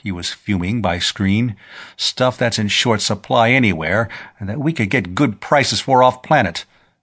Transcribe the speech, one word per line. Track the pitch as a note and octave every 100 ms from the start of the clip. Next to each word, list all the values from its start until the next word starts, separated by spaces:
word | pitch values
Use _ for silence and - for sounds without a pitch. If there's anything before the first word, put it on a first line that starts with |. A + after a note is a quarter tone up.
he | G2+
was | F2+ E2+
fuming | - - F#2+ F2 A#2
by | F#2+ F2
screen, | - - G2 G#2 B2 G2+ - - - -
"stuff | - - B2+ -
that's | A#2+ G#2+
in | G#2
short | - B2+ G#2+
supply | - G2+ - B2 A2+
anywhere, | C3 A2 D#2+ D#2 G2+ A2 - - -
and | G2
that | B2+
we | D3
could | D#3+ G2+
get | C3 F#2 F#2+
good | C#3 G2
prices | - D3 B2 G#2
for | - C3
off-planet. | B2+ - - D3+ G2 E2+ - _ _ _